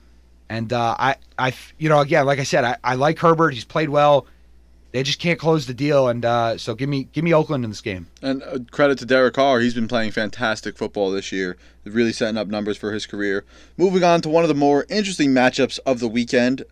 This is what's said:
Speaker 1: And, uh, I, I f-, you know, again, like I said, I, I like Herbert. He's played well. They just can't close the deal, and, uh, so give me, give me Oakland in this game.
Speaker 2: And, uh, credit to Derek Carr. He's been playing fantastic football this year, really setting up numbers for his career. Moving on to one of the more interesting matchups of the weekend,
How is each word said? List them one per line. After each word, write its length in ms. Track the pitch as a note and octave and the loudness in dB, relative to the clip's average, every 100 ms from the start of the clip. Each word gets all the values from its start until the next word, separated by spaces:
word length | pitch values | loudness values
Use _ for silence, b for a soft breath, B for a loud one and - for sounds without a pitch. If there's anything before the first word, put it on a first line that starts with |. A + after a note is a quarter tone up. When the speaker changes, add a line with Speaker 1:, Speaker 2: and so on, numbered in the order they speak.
| _ _ _ _ - | _ _ _ _ -10
Speaker 1:
And, 240 | A2+ A2+ | -8 -4
uh, 240 | A#2+ A#2 - | -2 -2 0
I, 180 | B2+ - - - | -2 -2 -8 -6
I 100 | B2+ | -4
f-, 260 | - - - | -4 -14 -6
you 140 | D#3 | 2
know, 100 | D3 | 2
again, 240 | C#3+ D#3+ | 4 2
like 140 | C3+ C#3 | 2 0
I 60 | |
said, 200 | C3+ D#3 | 0 0
I, 140 | A#2+ - | 0 -2
I 120 | A#2+ | -2
like 240 | B2+ C#3+ E3 | 0 0 2
Herbert. 340 | E3+ D#3+ D#3+ | 2 4 2
He's 140 | B2 - | 0 -6
played 240 | E3 D#3 | -4 0
well. 360 | D3 D3 C#3+ b b b - _ - _ | 4 4 4 b b b -20 _ -20 _
They 120 | B2 | -6
just 180 | C#3 C#3+ | -4 -2
can't 180 | F3 D#3+ | -2 0
close 280 | D3+ D#3+ B2+ | 0 0 -2
the 60 | |
deal, 360 | B2 C#3+ C#3+ B2+ | -4 0 2 2
and, 140 | A#2+ | 0
uh, 360 | A#2 A#2+ A#2 G#2 | 0 0 0 -4
so 160 | - | -6
give 120 | A2+ C#3 | -6 -4
me, 180 | C#3+ C3 | -4 -6
give 100 | - | -4
me 80 | E3+ | 2
Oakland 320 | D#3 D#3 D3 | 2 2 -4
in 60 | A#2 | -6
this 100 | G2+ | -8
game. 280 | A2 F#2 E2 - | -8 -10 -12 -10
Speaker 2:
And, 220 | C3+ C3+ | -8 -6
uh, 160 | - C#3 A#2+ | -8 -10 -8
credit 260 | - C#3+ C#3 | 0 2 2
to 80 | A#2 | 2
Derek 260 | C3 B2+ | 4 4
Carr. 280 | C3+ C#3 B2 | 4 2 4
He's 120 | A#2+ | 2
been 160 | A#2 A2+ | 0 -2
playing 220 | B2 G#2+ | -2 -2
fantastic 640 | G#2+ G#2 - A#2+ G#2+ G#2+ - | -2 -6 -4 -4 -4 -8 -8
football 340 | G#2+ G#2 G2 | -8 -2 -2
this 220 | G2 - | -2 -4
year, 240 | F#2+ F#2 F2+ b b | -6 -6 -8 b b
really 280 | G#2+ A2 A#2 | -6 -2 0
setting 240 | A2 A2+ A2 | 0 -4 -4
up 100 | G2+ | -6
numbers 300 | G#2+ G#2 G2+ | -6 -6 -6
for 160 | G#2+ | -6
his 140 | G#2+ - | -8 -8
career. 400 | G#2 G2+ G2 - b b - | -6 -2 -4 -6 b b -2
Moving 260 | F3+ F#3 | 0 4
on 160 | F3 E3+ | 4 2
to 80 | D#3 | 2
one 160 | E3 | 2
of 40 | E3+ | 2
the 60 | |
more 300 | D3 C#3+ C#3+ - | 2 4 2 0
interesting 400 | G3 G3 F#3 C#3+ | -4 -4 0 2
matchups 480 | C3 B2+ - B2 - - | 4 2 2 -2 -2 -2
of 120 | B2 | -2
the 100 | A#2 | -2
weekend, 580 | A2+ A#2+ B2 B2 C3 A#2+ | -2 0 2 2 -2 -6